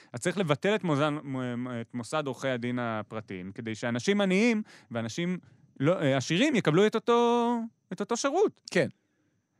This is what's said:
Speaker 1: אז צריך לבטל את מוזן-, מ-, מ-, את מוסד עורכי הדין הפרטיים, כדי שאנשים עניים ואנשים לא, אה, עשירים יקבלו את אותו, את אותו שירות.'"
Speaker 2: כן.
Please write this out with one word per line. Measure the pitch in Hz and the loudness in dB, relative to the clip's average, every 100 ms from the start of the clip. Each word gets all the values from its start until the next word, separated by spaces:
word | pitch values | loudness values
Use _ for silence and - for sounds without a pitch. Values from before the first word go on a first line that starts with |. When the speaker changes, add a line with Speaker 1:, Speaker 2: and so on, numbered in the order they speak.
| - | -14
Speaker 1:
אז | 120 | -6
צריך | 180 175 | -4 0
לבטל | 170 147 190 | 0 2 2
את | 214 | 0
מוזן-, | 190 185 151 147 | 0 0 0 -2
מ-, | 143 131 127 120 | -6 -6 -4 -6
מ-, | 123 120 | -6 -8
את | 117 | -8
מוסד | 123 117 156 147 | -8 -6 -4 -4
עורכי | 123 135 | -4 -4
הדין | 123 120 123 | -2 -2 -4
הפרטיים, | 120 110 107 110 - 95 92 | -4 -4 -6 -10 -10 -10 -10
כדי | 98 113 | -8 -8
שאנשים | 110 123 120 147 202 | -4 -4 -2 0 2
עניים | 196 185 240 220 - - - | 2 2 2 0 -4 -14 -10
ואנשים | 117 113 135 175 180 - _ _ - | -6 -6 -4 -4 -6 -10 _ _ -2
לא, | 139 185 | 2 2
אה, | 147 135 | 2 2
עשירים | 123 165 294 | 2 2 2
יקבלו | 240 156 156 208 | 2 4 4 4
את | |
אותו, | 220 - 240 240 240 233 240 226 _ - | 2 2 4 4 2 0 -2 -4 _ -12
את | 185 | -8
אותו | 202 233 | -4 -2
שירות.'" | 277 311 403 - - | 0 2 2 0 -2
Speaker 2:
כן. | 185 123 - _ _ _ _ _ | 0 0 -4 _ _ _ _ _